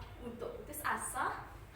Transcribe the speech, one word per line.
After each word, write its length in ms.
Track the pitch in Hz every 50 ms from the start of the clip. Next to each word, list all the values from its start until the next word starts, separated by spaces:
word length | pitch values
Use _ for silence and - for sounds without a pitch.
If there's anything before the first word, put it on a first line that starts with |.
| - - - -
Untuk 400 | 247 240 226 - 220 - - -
Putus 240 | 214 - - - -
Asa, 640 | - 233 220 - - - 254 285 370 381 - - - - - - - -